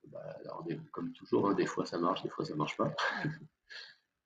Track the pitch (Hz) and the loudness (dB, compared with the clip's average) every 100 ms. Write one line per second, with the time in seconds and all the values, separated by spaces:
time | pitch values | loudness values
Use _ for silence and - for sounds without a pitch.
0 | - - - - - - 85 - - - | -16 -12 -10 -10 -10 -8 -6 -6 -8 -6
1 | 87 - - 107 98 92 82 - 90 87 | -6 -8 2 4 6 4 4 2 0 2
2 | 87 95 - - 78 78 - - 151 - | 4 2 -2 -4 -4 -2 -2 2 0 2
3 | - - 151 156 - _ - - - - | 0 2 0 -2 -10 _ -18 -16 -16 -20
4 | _ _ | _ _